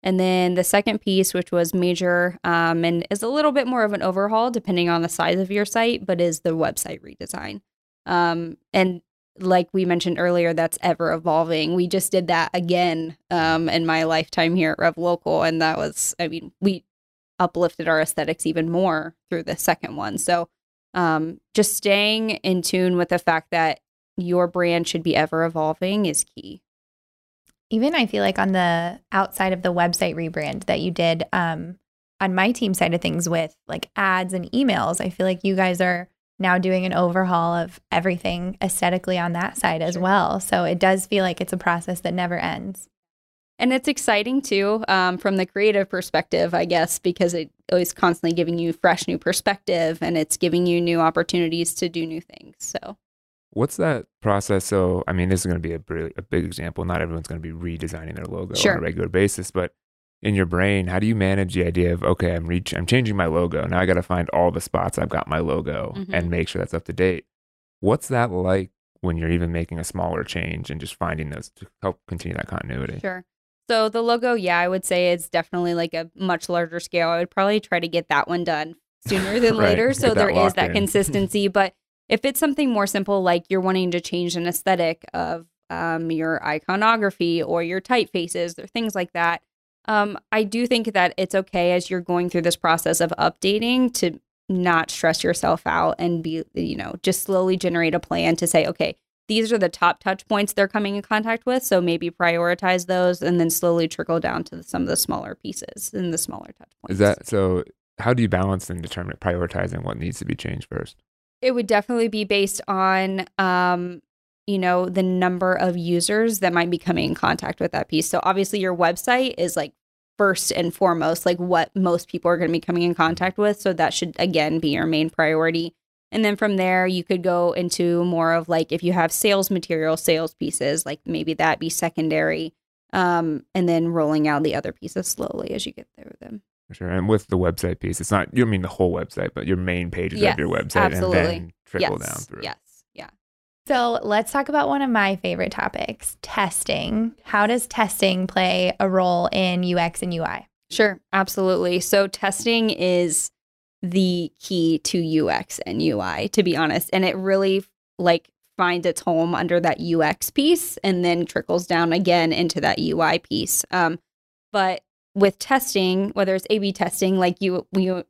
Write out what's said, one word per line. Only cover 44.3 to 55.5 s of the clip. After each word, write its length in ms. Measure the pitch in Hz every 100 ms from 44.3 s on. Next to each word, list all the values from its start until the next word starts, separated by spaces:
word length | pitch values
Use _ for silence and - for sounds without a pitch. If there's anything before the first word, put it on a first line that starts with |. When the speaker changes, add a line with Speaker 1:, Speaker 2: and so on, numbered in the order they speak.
| 269
Speaker 1:
too, 420 | 269 196 202 220 214
um, 300 | 190 180 180
from 180 | 196 190
the 100 | 185
creative 420 | 196 214 202 190
perspective, 640 | 180 - 165 - 175 170
I 120 | 170
guess, 340 | 175 175 165 -
because 340 | 185 175 175
it 180 | 170 147 _ -
is 200 | 180 175
constantly 420 | - 175 170 165
giving 240 | 165 165 170
you 140 | 170
fresh 340 | 160 180 175 -
new 120 | 175
perspective 800 | 180 - 208 202 - 175 160 170
and 160 | 165 165
it's 180 | 151 -
giving 300 | 175 175 180
you 140 | 170
new 200 | 170 170
opportunities 760 | 160 165 170 175 165 170 170
to 140 | - 180
do 180 | 170 160
new 140 | 160
things. 360 | - - - -
So. 380 | - - - 208 _ _ _ _ _
Speaker 3:
What's 260 | 104 120 -
that 300 | 165 135 - _
process? 440 | 110 101 - 98
So, 400 | - 98 90 90 -
I 60 |
mean, 160 | 92 90
this 120 | 92
is 60 |
gonna 120 | 92